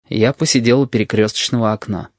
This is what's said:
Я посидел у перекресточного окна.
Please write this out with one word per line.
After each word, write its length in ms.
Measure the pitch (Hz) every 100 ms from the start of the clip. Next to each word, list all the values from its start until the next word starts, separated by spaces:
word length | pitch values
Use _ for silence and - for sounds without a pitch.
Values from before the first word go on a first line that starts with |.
| _
Я 220 | - 117
посидел 500 | - 160 131 117 131
у 40 | 135
перекресточного 880 | 113 104 107 107 - - 120 110
окна. 360 | 107 - 92 78